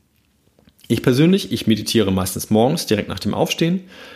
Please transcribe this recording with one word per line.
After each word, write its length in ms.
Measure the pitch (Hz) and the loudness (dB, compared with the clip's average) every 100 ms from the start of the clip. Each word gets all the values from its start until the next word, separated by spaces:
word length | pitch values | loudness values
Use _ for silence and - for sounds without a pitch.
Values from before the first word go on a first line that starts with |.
| _ _ _ _ _ _ _ _ - | _ _ _ _ _ _ _ _ -4
Ich 100 | 113 | 0
persönlich, 500 | 135 127 165 190 - | 2 4 4 2 0
ich 140 | 117 - | -4 0
meditiere 460 | 107 107 117 98 | 0 0 0 2
meistens 380 | 95 92 - - | 0 -2 -6 0
morgens 340 | 107 123 165 | 2 2 0
direkt 240 | - 104 - | -2 -2 -2
nach 100 | 98 | -6
dem 140 | 104 | -4
Aufstehen, 520 | 101 170 - 165 185 - - - | -2 -2 0 -2 -2 -6 -20 -20